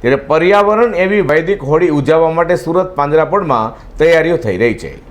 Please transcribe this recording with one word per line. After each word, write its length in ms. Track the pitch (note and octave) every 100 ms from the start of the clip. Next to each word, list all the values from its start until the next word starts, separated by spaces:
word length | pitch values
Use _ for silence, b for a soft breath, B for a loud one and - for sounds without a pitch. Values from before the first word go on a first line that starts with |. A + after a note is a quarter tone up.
ત્યારે 160 | F3 -
પર્યાવરણ 760 | - D#3 F3 G3+ G3+ G#3+ A#3+
એવી 260 | F3+ F#3+ G#3
વૈદિક 420 | D#3+ D#3 E3 G3+
હોળી 260 | C3+ D#3 F3
ઉજવવા 420 | D3 C3+ D#3+ D#3+
માટે 260 | D#3+ E3+ F3
સુરત 300 | E3 E3+ F3+
પાંજરાપોળમાં 1080 | - C#3+ D#3 D3+ F#3+ F3 B2+ A2 - - -
તૈયારીઓ 400 | D#3+ E3 D#3 E3+
થઈ 200 | A2 F2+
રહી 180 | A#2
છે. 220 | G#2+ C#2+ C2+ -